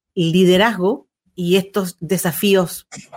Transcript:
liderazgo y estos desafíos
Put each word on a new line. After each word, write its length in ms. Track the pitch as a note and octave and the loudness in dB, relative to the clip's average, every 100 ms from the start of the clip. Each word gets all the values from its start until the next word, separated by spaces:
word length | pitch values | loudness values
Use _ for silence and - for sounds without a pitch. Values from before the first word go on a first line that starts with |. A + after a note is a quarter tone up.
| _ - | _ -4
liderazgo 880 | E3 F3 F3+ F#3 A3+ F#3+ F3+ C4 _ _ _ - | 0 4 4 4 2 0 -2 -4 _ _ _ -8
y 180 | F3 F#3+ | 0 0
estos 420 | F#3+ G#3+ F#3 - | 0 -6 -6 -8
desafíos 880 | D#3+ F#3 F3 - G3+ F#3+ F3 - _ - - | -6 -4 -4 -2 2 2 0 -6 _ -20 -20